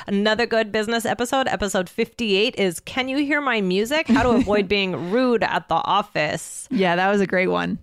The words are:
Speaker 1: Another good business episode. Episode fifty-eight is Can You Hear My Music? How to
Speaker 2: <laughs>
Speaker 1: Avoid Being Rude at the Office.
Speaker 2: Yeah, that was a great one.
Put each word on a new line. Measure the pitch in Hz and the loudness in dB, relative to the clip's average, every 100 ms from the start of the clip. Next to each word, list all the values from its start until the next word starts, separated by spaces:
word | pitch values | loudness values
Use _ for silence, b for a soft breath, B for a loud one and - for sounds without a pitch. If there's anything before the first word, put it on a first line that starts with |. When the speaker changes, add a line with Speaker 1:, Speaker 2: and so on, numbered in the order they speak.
| - | -4
Speaker 1:
Another | 202 214 220 233 | 0 2 2 2
good | 226 220 | 0 0
business | 214 214 233 226 | -2 -2 -2 -2
episode. | 208 240 269 247 | -2 0 0 0
Episode | 185 202 196 180 | -2 -2 -2 -2
fifty-eight | - 226 - 226 190 220 - | -4 -4 -4 0 2 0 0
is | 196 165 | -2 -2
Can | - - 254 | -8 -6 -2
You | 269 | -2
Hear | 277 294 | 0 0
My | 277 226 | 0 0
Music? | 190 185 220 302 320 | 2 0 0 0 2
How | 226 | 2
to | 247 | 4
Speaker 2:
<laughs> | 240 | 2
Speaker 1:
Avoid | 190 208 190 | 2 2 2
Being | 208 190 156 175 | 0 0 -2 0
Rude | 220 254 226 | 2 2 2
at | - 170 - | 0 -2 -2
the | 165 | -2
Office. | - 190 214 156 151 160 - - - | 0 0 0 -2 -2 -4 -8 -14 -4
Speaker 2:
Yeah, | - 185 175 | 0 2 2
that | 190 | 2
was | 208 | 2
a | 190 | 2
great | 185 185 | 2 2
one. | 180 175 - | 0 -2 -6